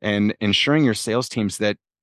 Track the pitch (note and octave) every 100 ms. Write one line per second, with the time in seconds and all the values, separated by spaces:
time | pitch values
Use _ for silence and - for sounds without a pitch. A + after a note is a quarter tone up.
0 | G#2 G#2 G#2 - G#2+ G2 - D3+ C#3 G#2+
1 | - A2+ B2+ - G2+ - G#2 G#2 _ _